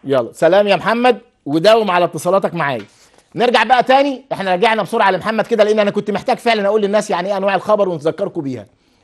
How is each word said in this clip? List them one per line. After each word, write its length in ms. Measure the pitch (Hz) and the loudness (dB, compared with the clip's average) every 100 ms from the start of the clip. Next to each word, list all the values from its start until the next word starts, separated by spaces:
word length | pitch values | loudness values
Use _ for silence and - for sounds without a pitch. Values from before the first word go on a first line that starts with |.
يلا، 280 | 135 135 117 | 0 -2 -2
سلام 360 | - 165 190 208 | 0 2 4 2
يا 80 | 180 | 0
محمد، 420 | 185 226 247 220 _ _ - | 0 2 2 0 _ _ -4
وداوم 440 | 156 196 226 208 | 0 4 4 2
على 140 | 180 | 0
اتصالاتك 500 | 170 160 175 190 185 | 0 -2 0 0 -2
معايا. 300 | 170 143 120 101 _ _ _ _ | -4 -4 -6 -10 _ _ _ _
نرجع 300 | 151 247 226 | -2 2 2
بقى 180 | 220 254 | 2 2
تاني، 420 | 247 262 285 254 _ | 4 2 2 -4 _
احنا 220 | 156 190 | -8 -2
رجعنا 280 | 180 226 220 | 0 0 0
بسرعة 280 | 170 226 196 | -2 0 2
لمحمد 360 | 185 208 220 196 | 0 -2 -4 -2
كده، 180 | 226 | 2
لأن 140 | 208 214 | 2 2
أنا 120 | 202 | 0
كنت 200 | 208 202 | -2 -4
محتاج 280 | 202 - 233 | -6 -4 -2
فعلًا 300 | 240 220 196 | 0 0 0
أقول 140 | 220 | 0
للناس 280 | 196 208 208 | 0 -2 -2
يعني 180 | 175 185 | -4 -4
إيه 80 | 196 | -2
أنواع 180 | 196 | -2
الخبر 340 | 190 202 214 190 | -2 0 0 0
ونذكركم 520 | 165 156 151 - 170 | -2 -4 -4 -6 -6
بيها. 260 | 139 120 98 _ _ _ | -8 -10 -14 _ _ _